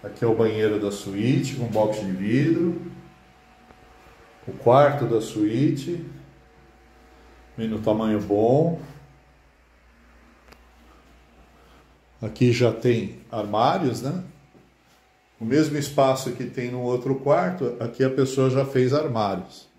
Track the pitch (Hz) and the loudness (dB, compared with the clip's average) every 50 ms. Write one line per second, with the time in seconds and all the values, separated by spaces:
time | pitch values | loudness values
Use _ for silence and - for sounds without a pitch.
0 | - 101 - - 120 113 110 113 113 107 107 107 107 107 104 104 101 101 101 - | -14 -14 -6 0 2 2 4 4 4 2 2 2 0 2 2 0 -2 -2 -4 -6
1 | - 98 98 101 113 127 143 - - - - - 117 107 101 107 107 107 107 107 | -8 -8 -4 -2 0 2 2 2 0 -2 -4 -6 -6 -2 0 2 2 2 0 -4
2 | 101 95 92 92 101 107 120 139 156 165 165 175 180 175 - - - - - - | -4 -6 -6 -4 -2 0 2 2 4 2 2 2 2 0 -2 -4 -8 -12 -16 -18
3 | - - - - - - _ - - - - _ - - - - - - - - | -20 -20 -20 -20 -20 -20 _ -20 -20 -20 -20 _ -20 -20 -20 -20 -20 -20 -20 -20
4 | - - - - - - - - - - 92 - - 117 123 139 147 139 135 - | -20 -20 -20 -20 -20 -20 -20 -18 -16 -16 -14 0 2 6 6 8 6 6 4 0
5 | 117 107 113 107 104 - - 107 104 107 113 127 147 160 135 - - 165 175 170 | -2 0 0 -2 -2 -4 -2 -2 -2 0 2 2 2 0 0 -2 -6 -6 -8 -8
6 | - - - - - - - _ - _ _ - - - _ _ _ _ _ _ | -10 -14 -16 -20 -20 -20 -20 _ -20 _ _ -20 -20 -20 _ _ _ _ _ _
7 | - _ - - - - - - - - - 117 113 110 110 107 107 110 107 110 | -20 _ -20 -20 -20 -20 -20 -20 -20 -20 -10 -8 -6 -6 -6 -2 0 0 0 2
8 | 110 110 107 101 90 92 101 104 110 117 131 147 165 170 165 - - - - - | 2 0 0 0 0 0 2 2 4 4 4 4 2 2 -2 -4 -10 -16 -20 -20
9 | - - - _ _ _ _ _ _ _ _ _ _ _ _ _ _ _ _ _ | -20 -20 -20 _ _ _ _ _ _ _ _ _ _ _ _ _ _ _ _ _
10 | _ _ _ _ _ - _ _ _ - - _ _ _ _ _ - - - - | _ _ _ _ _ -20 _ _ _ -20 -20 _ _ _ _ _ -20 -20 -20 -20
11 | _ _ _ _ _ _ _ - - _ _ _ _ _ _ - _ _ _ _ | _ _ _ _ _ _ _ -20 -20 _ _ _ _ _ _ -20 _ _ _ _
12 | _ _ _ _ 113 107 - - 127 123 113 - 123 113 110 - - 123 117 110 | _ _ _ _ -10 -10 0 2 4 4 4 4 2 2 2 2 0 2 2 2
13 | 98 101 - - - - 120 110 104 104 101 107 120 143 175 190 156 127 110 104 | -2 -6 -10 -14 -16 -10 -8 -6 -6 -2 0 2 2 2 2 0 -2 -2 -4 -4
14 | 117 139 180 180 180 - - - _ _ _ - _ _ _ _ _ _ _ _ | -6 -8 -8 -8 -12 -14 -20 -20 _ _ _ -20 _ _ _ _ _ _ _ _
15 | _ _ _ _ _ _ _ _ 113 110 131 156 147 143 147 147 - - - 143 | _ _ _ _ _ _ _ _ -4 0 2 2 2 2 0 -4 -4 -2 2 2
16 | 135 131 131 131 - 131 - - 123 123 - 135 123 123 123 123 123 123 123 123 | 4 4 2 0 -4 -8 -8 -8 -10 -8 -6 -6 -6 -6 -6 -4 -2 -2 -2 -2
17 | - 139 135 131 - 139 147 170 185 180 180 - 135 117 - - 117 113 - - | -2 -2 -4 -2 2 2 2 2 2 -2 -4 -4 -4 -4 -4 -4 -8 -8 0 0
18 | 131 131 135 139 135 127 - 135 131 131 123 139 135 135 - 131 127 123 139 151 | 0 0 2 0 0 0 2 2 2 2 2 0 -2 0 2 2 2 2 2 0
19 | 156 143 120 113 107 98 95 90 90 - - - - _ _ | -2 -2 -2 0 0 -2 -2 -4 -8 -12 -18 -20 -20 _ _